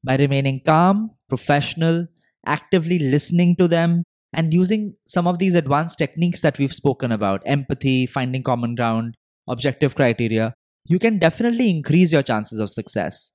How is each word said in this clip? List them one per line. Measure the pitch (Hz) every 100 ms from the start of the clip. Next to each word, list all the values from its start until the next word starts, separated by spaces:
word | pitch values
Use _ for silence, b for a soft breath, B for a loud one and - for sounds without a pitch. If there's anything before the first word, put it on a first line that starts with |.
By | 131 131
remaining | 143 139 139 135 -
calm, | 156 180 202 220 _ _
professional, | - - 147 139 - 165 165 170 _ _ _
actively | - 147 - 190 160 180
listening | 139 143 - 170 175 175
to | 180
them, | 165 170 170 170 _ _
and | - 165
using | 170 185 214 208 - _
some | 180 175
of | 175
these | 190
advanced | 175 139 143 165 -
techniques | 147 - 175 175
that | 156 -
we've | 139
spoken | - 147 127 123
about, | 110 101 98 -
empathy, | 143 131 139 139 131
finding | 127 - 127 131
common | 127 120 120
ground, | 120 117 113 117 113 _ _ -
objective | 123 135 127 143
criteria, | - 131 117 117 110 113 - _ _
you | - 175
can | 226 214
definitely | 165 - 233 233 240
increase | 165 139 156 180
your | 151
chances | 131 110 107 110
of | 104
success. | - 107 110 82 - -